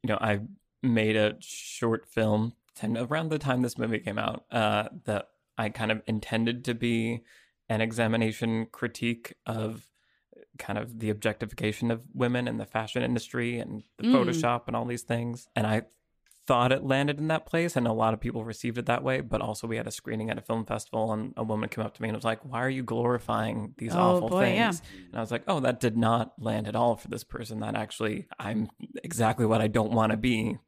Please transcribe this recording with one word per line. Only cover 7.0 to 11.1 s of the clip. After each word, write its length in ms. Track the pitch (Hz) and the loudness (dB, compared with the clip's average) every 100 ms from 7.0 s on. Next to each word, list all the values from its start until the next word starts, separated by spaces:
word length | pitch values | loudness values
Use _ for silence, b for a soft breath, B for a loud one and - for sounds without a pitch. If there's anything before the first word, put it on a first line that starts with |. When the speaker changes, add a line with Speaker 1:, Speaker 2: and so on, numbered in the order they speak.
| 113 117 b b b b _ | 0 -4 b b b b _
Speaker 1:
an 120 | 110 | 0
examination 840 | 113 113 113 113 113 110 117 113 113 | 0 2 2 4 2 0 0 0 -2
critique 600 | - 120 - 117 117 - - - | -4 -6 -2 -2 -2 -8 -12 -6
of 420 | 110 110 113 - _ _ _ _ - - - | -4 -4 -6 -16 _ _ _ _ -20 -20 -16
kind 200 | - 104 | -6 -6
of 200 | 120 113 | -6 -4
the 100 | |
objectification 840 | 113 | -2